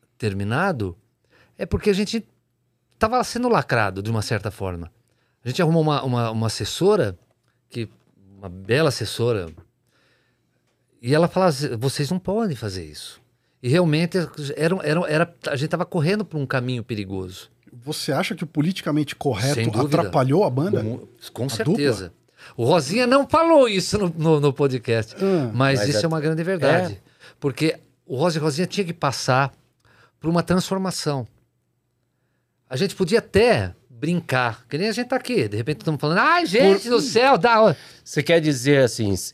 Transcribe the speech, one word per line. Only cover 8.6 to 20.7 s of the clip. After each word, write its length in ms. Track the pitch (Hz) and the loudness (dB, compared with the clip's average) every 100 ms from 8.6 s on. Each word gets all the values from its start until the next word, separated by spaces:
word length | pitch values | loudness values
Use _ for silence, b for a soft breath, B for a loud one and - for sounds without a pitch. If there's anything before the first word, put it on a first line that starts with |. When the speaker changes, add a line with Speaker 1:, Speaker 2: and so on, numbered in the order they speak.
| 95 135 156 | -2 2 2
Speaker 1:
assessora, 580 | - 107 - 117 107 82 - - _ _ _ _ _ _ _ _ _ _ _ _ _ | 0 -6 -2 -2 -2 -4 -14 -20 _ _ _ _ _ _ _ _ _ _ _ _ _
e 140 | 120 | 0
ela 140 | 151 170 | 2 2
falava 220 | 180 185 | 2 0
assim, 240 | 135 147 110 | 0 -4 -2
"Vocês 340 | 131 - 139 | -4 -2 -4
não 80 | 185 | -4
podem 360 | 185 214 165 120 | -4 -4 -4 -4
fazer 280 | 107 92 | -8 -8
isso." 360 | 78 73 - - _ _ _ _ | -12 -16 -18 -20 _ _ _ _
E 60 | 123 | 0
realmente 500 | 175 165 151 170 190 151 151 143 143 | 2 4 2 0 -2 -4 -8 -10 -2
era, 200 | 160 185 | -2 0
era, 180 | 147 165 160 | 0 -2 0
era, 260 | 151 165 - - | 0 -2 -4 -6
a 80 | 135 | -4
gente 120 | 156 | -2
tava 140 | 170 180 | -4 -2
correndo 380 | 180 151 214 | 0 0 0
pra 140 | 180 151 | -4 -6
um 80 | 135 | -4
caminho 360 | 131 123 123 | -4 -2 -6
perigoso. 680 | - 107 95 95 92 90 - _ _ 123 | -6 -8 -6 -8 -8 -14 -20 _ _ -14
Speaker 2:
Você 280 | 131 - - | -10 -6 -2
acha 220 | 143 190 | -2 -4
que 100 | 185 | -6
o 20 | 165 | -4
politicamente 680 | - 165 185 170 151 143 - | -2 -2 -2 -2 -2 -2 -4
correto 380 | 143 107 135 | -2 0 0
Speaker 1:
Sem 140 | 127 113 | 0 0
dúvida. 280 | 107 147 - | 0 0 0
Speaker 2:
atrapalhou 440 | 95 139 127 165 | 2 0 2 2
a 60 | 180 | 2
banda? 320 | 127 185 | 0 -2